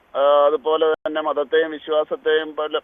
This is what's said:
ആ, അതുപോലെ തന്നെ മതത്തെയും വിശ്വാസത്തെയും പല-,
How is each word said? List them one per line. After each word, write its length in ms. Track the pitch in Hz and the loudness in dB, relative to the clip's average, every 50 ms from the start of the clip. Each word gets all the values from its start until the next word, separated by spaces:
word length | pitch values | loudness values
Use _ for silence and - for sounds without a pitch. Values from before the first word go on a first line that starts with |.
| _ _ - | _ _ -4
ആ, 300 | 131 139 143 143 147 143 | 0 2 4 4 4 4
അതുപോലെ 480 | 143 151 151 123 156 160 160 160 156 156 | 4 2 0 0 -2 0 2 2 0 0
തന്നെ 280 | - _ 156 156 156 | -2 _ -8 -8 -6
മതത്തെയും 500 | 156 156 143 143 147 - - 156 160 160 | -4 -4 -2 -2 -2 0 0 0 0 0
വിശ്വാസത്തെയും 840 | 156 147 - - 156 151 151 - 175 151 - 156 156 156 160 156 151 | -4 -10 -8 -4 -2 -2 -2 -2 -6 -4 -2 0 0 0 0 -4 -6
പല-, 260 | 151 151 151 151 156 | -8 -6 -6 -6 -6